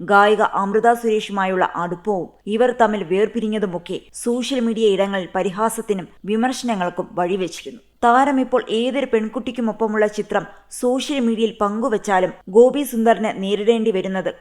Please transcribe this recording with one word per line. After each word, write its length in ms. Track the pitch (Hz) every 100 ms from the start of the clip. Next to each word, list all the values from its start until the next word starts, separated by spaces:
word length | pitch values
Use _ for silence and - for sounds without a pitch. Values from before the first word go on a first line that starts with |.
ഗായിക 420 | - 202 208 208
അമൃത 500 | 214 - 196 214 226
സുരേഷുമായുള്ള 800 | 233 233 214 214 196 190 185 - 175
അടുപ്പവും 520 | 175 175 - 196 156 - -
ഇവർ 280 | 185 247 240
തമ്മിൽ 240 | 220 214
വേർപിരിഞ്ഞതുമൊക്കെ 960 | 165 185 214 233 220 214 185 170 170 170 -
സോഷ്യൽ 480 | - 233 240 233 269
മീഡിയ 280 | 233 220 220
ഇടങ്ങളിൽ 400 | 190 196 196 175
പരിഹാസത്തിനും 760 | 190 190 185 220 226 214 196 160 -
വിമർശനങ്ങൾക്കും 840 | 180 220 247 254 240 202 175 175 180
വഴിവെച്ചിരുന്നു. 680 | 170 175 190 175 - 135 - _ _
താരം 360 | 240 240 285 269
ഇപ്പോൾ 240 | 254 247 -
ഏതൊരു 360 | 220 247 254 269
പെൺകുട്ടിക്കുമൊപ്പമുള്ള 960 | 226 214 254 254 240 226 208 220 214 208
ചിത്രം 400 | 214 - 202 262 - _
സോഷ്യൽ 500 | - 247 262 254 277
മീഡിയയിൽ 360 | 233 220 226 -
പങ്കുവച്ചാലും 720 | 202 214 254 214 - 190 180 - -
ഗോപി 340 | 196 254 262
സുന്ദറിന് 600 | 269 226 226 220 214 -
നേരിടേണ്ടി 480 | 196 202 208 226 220
വരുന്നത് 440 | 185 190 190 170 -